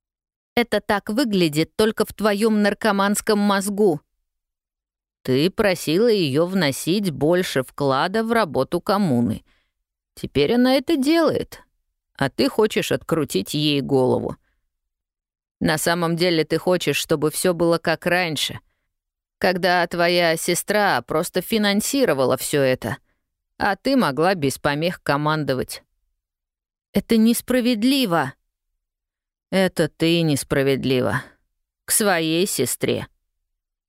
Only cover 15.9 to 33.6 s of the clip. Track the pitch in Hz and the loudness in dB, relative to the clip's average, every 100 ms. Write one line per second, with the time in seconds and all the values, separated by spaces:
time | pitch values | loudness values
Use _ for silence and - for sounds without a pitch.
15.9 | 170 165 170 180 165 151 160 180 180 - | 0 0 0 0 0 0 -2 0 0 0
16.9 | 139 - 156 151 - 185 170 170 165 180 | -2 -2 0 -2 0 -2 0 0 0 -2
17.9 | 160 175 175 175 151 - - _ _ _ | -4 -2 -2 -2 -4 -6 -8 _ _ _
18.9 | _ _ _ _ - 190 180 180 180 175 | _ _ _ _ -4 -2 0 0 0 0
19.9 | 175 175 175 170 165 - 175 - 208 196 | 0 2 2 2 0 -2 -2 0 0 2
20.9 | 131 - 156 170 185 - 220 208 202 - | 0 -2 -4 -2 -4 -2 0 0 0 0
21.9 | 277 220 135 127 127 - 147 135 127 117 | 0 2 2 2 0 -2 0 2 0 -4
22.9 | 131 _ _ _ _ _ - 208 190 262 | -8 _ _ _ _ _ -4 -2 -2 0
23.9 | 269 160 131 175 190 139 - 147 143 170 | 2 2 2 0 0 -2 -2 -2 -2 -2
24.9 | - - 143 151 156 135 131 - - _ | -4 -2 0 0 -2 -2 -4 -6 -10 _
25.9 | _ _ _ _ _ _ _ _ _ _ | _ _ _ _ _ _ _ _ _ _
26.9 | 208 - 226 220 233 - 247 240 220 247 | -6 0 2 4 2 0 0 0 0 2
27.9 | 277 226 165 135 - _ _ _ _ _ | 2 2 0 -2 -6 _ _ _ _ _
28.9 | _ _ _ _ _ - 190 180 - 151 | _ _ _ _ _ -6 0 0 0 -2
29.9 | - 165 170 160 139 - 139 135 135 127 | 0 0 2 2 0 -2 0 0 0 0
30.9 | 131 113 131 - _ _ _ _ _ - | 0 0 -4 -8 _ _ _ _ _ -4
31.9 | - 208 170 160 165 202 - 123 - 117 | 0 0 0 0 0 0 0 -2 -2 -2
32.9 | 110 - _ _ _ _ _ | -4 -6 _ _ _ _ _